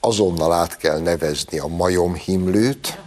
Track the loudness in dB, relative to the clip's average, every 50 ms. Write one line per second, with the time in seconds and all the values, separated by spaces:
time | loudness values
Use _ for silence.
0 | 2 0 2 4 2 2 2 2 2 2 4 2 2 0 -4 -2 -2 0 0 0
1 | 0 0 0 0 0 -2 -2 -2 -6 -6 -6 -6 -6 -4 -2 0 0 2 2 2
2 | 2 0 0 -4 -2 -2 0 0 0 2 2 2 2 2 0 -4 -8 -10 -10 -10
3 | -16